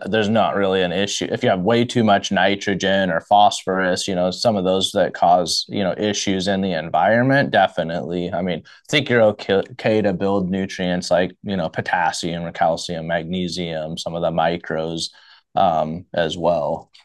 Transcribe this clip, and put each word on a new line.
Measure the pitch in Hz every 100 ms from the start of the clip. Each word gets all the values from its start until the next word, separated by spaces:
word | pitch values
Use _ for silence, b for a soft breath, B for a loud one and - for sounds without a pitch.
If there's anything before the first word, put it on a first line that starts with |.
| -
there's | 110 104
not | 110 87 98
really | 98 95
an | 90
issue. | 87 101 - 82
If | -
you | 120
have | 95
way | 92 117
too | 117 123
much | 110 101 -
nitrogen | 95 98 98 104 95 95 98 92
or | 82
phosphorus, | - 104 104 - - 92 92 92 -
you |
know, | 90 92
some | 90 123 104
of | 92
those | 95 92
that | 101 85 -
cause, | 90 90 82 - -
you | 107
know, | 92 -
issues | 107 101 - 95 92
in | 95
the | 95
environment, | 82 80 80 92 117 131 139 104
definitely. | 104 95 - 85 85 71 87 90
I | 85
mean, | 92 85 -
I | - -
think | 151 135
you're | 123
okay, | 107 101 -
okay | 98 - - 120 110
to | 101
build | 87 98 101 90
nutrients | 95 95 - 90 90 -
like, | 87 90 -
you | - 98
know, | 82
potassium | - 98 90 82 - 87 85
or | 85
calcium, | - 85 82 - 82 82
magnesium, | 85 80 90 90 87 85 80 78 87
some | -
of | 85
the | 82
micros, | 82 82 87 - 78 80 82 - b b b _ -
um, | 95 80 78 82 -
as | 87 82 87
well. | 80 80 73 80 - b